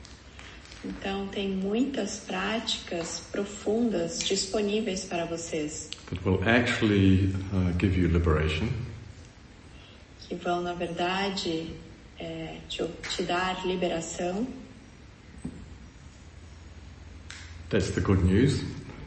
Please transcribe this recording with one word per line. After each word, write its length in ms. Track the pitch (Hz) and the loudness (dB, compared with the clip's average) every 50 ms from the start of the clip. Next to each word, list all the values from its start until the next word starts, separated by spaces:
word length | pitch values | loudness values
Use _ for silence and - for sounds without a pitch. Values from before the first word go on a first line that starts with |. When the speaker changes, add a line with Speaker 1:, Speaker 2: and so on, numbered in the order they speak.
| - - - - - - - - - - - - - - - - - | -18 -18 -18 -18 -20 -18 -18 -16 -16 -16 -16 -16 -18 -18 -16 -12 -10
Speaker 1:
Então, 420 | 196 190 - - 196 196 196 196 196 | -10 -8 -6 -4 -4 -2 -2 -4 -4
tem 200 | - 214 196 196 | -4 -2 -2 0
muitas 680 | 190 190 190 202 214 240 277 277 262 226 196 196 - - | 0 0 0 2 2 2 2 2 0 -2 -2 -4 -4 -8
práticas 1040 | - - 190 185 196 208 220 233 - - - - - - 180 170 160 - - - - - | -6 -6 -4 -2 -2 0 -2 -2 -2 -2 -4 -4 -4 -4 -4 -4 -4 -4 -6 -10 -10 -6
profundas 840 | - - 202 - - - - 208 214 233 240 220 190 170 165 165 - - | -4 -2 -2 -2 -6 -4 -2 0 2 4 4 4 2 2 0 0 -2 -2
disponíveis 840 | - - 196 196 - - - 214 208 202 208 220 214 190 185 185 - | 0 2 2 2 0 0 0 2 2 2 2 2 0 0 -2 -2 -4
para 200 | - 180 170 165 | -4 -2 -2 -2
vocês. 640 | 165 165 160 - - 165 156 151 151 - - - - - - - - | -2 -4 -6 -4 -4 -2 -2 -2 -2 -4 -8 -10 -10 -12 -12 -8 -6
Speaker 2:
That 120 | - - - 98 | -6 -2 2 2
will 140 | 92 - - | 2 4 4
actually, 880 | 113 120 123 120 - - - 113 104 104 101 98 95 95 92 95 95 95 95 92 95 101 | 6 6 6 6 4 2 4 4 6 8 8 8 8 8 8 6 4 2 -2 -4 0 2
uh, 180 | 92 92 87 85 87 | 2 4 4 4 4
give 180 | 110 92 85 90 | 4 4 6 6
you 100 | 85 82 | 4 6
liberation. 600 | 82 85 82 85 76 76 80 80 80 82 107 127 - - - - - - - - - - - - - - - - - - - - - - - - - - - - - - - - | 6 6 6 6 4 4 4 2 2 0 0 0 -2 -2 -4 -8 -10 -12 -14 -16 -16 -18 -18 -20 -20 -20 -20 -20 -20 -20 -20 -20 -18 -20 -20 -20 -20 -20 -20 -20 -20 -18 -10 -10
Speaker 1:
Que 60 | 175 | -8
vão, 260 | 175 180 175 175 175 | -4 -2 0 0 0
na 140 | 175 175 175 | 0 -4 -4
verdade, 960 | 175 175 170 165 175 175 180 190 196 196 196 185 - - 175 160 160 165 156 147 - - - - - - - - - | -4 -4 -4 -2 -2 0 0 2 0 0 0 -2 -2 -2 -2 -2 -2 -4 -6 -10 -12 -14 -16 -18 -20 -20 -20 -14 -10
é, 360 | 170 165 165 160 160 156 - - - - | -8 -8 -6 -8 -8 -8 -10 -12 -10 -8
te, 160 | - - 160 170 - - - - | -4 -4 -4 -4 -4 -8 -8 -6
te 140 | - - | -2 -2
dar 440 | 180 175 175 175 185 185 185 - 185 | 0 0 2 2 2 0 -2 -2 -2
liberação. 800 | 180 185 180 180 170 165 165 - - - 185 175 180 185 208 254 262 - - - - - - - - - - - - - - - - - - - - - - - - - - - - - - - - - - - - - - - - - - - - - - - - - - - - - - - - - - - - - - - - | -2 0 2 0 0 0 -2 -4 -4 -4 -2 -2 -2 0 -2 -2 -4 -6 -12 -14 -16 -18 -18 -20 -20 -20 -20 -20 -20 -20 -20 -20 -18 -18 -12 -12 -10 -10 -10 -14 -16 -16 -16 -18 -18 -18 -20 -20 -20 -20 -20 -20 -20 -20 -18 -18 -18 -18 -18 -18 -18 -18 -18 -18 -18 -18 -18 -18 -18 -18 -18 -16 -16 -16 -16 -14 -16 -16 -14 -6 0
Speaker 2:
That's 200 | - 90 - - | 2 2 2 2
the 80 | - - | 0 0
good 220 | 90 104 95 92 | 4 4 4 6
news. 400 | 87 92 95 110 135 147 - - - - - - - - - - - | 6 6 6 6 6 6 4 2 -2 -4 -8 -8 -10 -12 -12 -12 -14